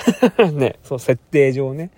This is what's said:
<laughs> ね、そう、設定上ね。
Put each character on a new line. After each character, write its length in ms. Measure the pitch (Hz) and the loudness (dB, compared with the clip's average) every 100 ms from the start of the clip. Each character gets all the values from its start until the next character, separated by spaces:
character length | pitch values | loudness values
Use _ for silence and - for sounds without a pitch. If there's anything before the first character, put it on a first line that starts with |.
| - | -4
<laughs> 400 | - 240 - 196 | 0 0 2 0
ね、 260 | 147 127 - | 2 -2 -4
そ 120 | - 131 | -10 -6
う、 40 | |
設 220 | - 127 | -2 -4
定 300 | - 156 135 | -2 2 2
上 220 | 131 135 | 0 -6
ね。 180 | 139 170 | -8 -12